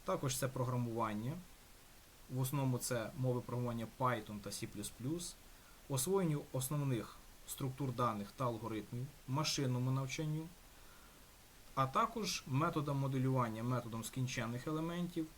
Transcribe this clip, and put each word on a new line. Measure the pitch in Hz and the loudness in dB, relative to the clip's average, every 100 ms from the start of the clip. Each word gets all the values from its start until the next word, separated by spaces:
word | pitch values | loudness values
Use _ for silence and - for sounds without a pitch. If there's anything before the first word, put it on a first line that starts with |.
Також | - 185 139 - | 0 0 2 0
це | 131 | 0
програмування, | 127 123 123 120 113 110 104 117 175 - - - - - - - - - | 0 2 2 2 2 2 0 -2 -4 -8 -18 -20 -20 -20 -20 -20 -20 -6
в | 131 | -2
основному | 131 147 135 123 | 0 2 2 2
це | - 120 107 - | 2 0 -2 0
мови | 127 123 | 2 2
програмування | 120 123 120 117 113 - | 0 -2 0 -2 -4 0
Python | 127 117 104 107 | 2 2 -2 -6
та | 101 | -6
C++, | - 110 101 101 - 120 170 175 - - - - - - | -6 -6 -6 -8 -4 -4 -2 -4 -10 -18 -20 -20 -20 -2
освоєнню | 135 175 196 180 147 - | 0 4 4 4 2 0
основних | 131 127 151 139 120 - - - - - | -2 0 0 2 2 -2 -10 -18 -18 -12
структур | - 139 127 139 | -4 -4 -2 -2
даних | 117 123 107 101 | 2 2 2 -4
та | - 131 | -2 -2
алгоритмів, | 113 110 110 101 120 135 - - | 0 -2 -4 -4 -4 -6 -8 -2
машинному | 135 156 - 131 123 127 | 0 2 2 2 4 4
навчанню, | 131 131 131 156 156 165 - - - - - - - - - - - - - | 2 0 -2 0 0 -4 -12 -20 -20 -18 -18 -20 -20 -20 -20 -20 -20 -6 2
а | 131 | 2
також | 202 226 233 202 - - | 4 2 2 -2 -2 2
методам | 131 170 165 147 139 | 2 4 2 2 2
моделювання, | 135 135 131 131 117 110 | 2 4 4 4 2 0
методом | 120 123 117 113 | 0 0 0 -4
скінченних | 107 - 127 127 113 123 160 | -4 -2 0 0 -2 -2 0
елементів | 156 165 175 175 170 160 | 0 0 0 -2 -2 -4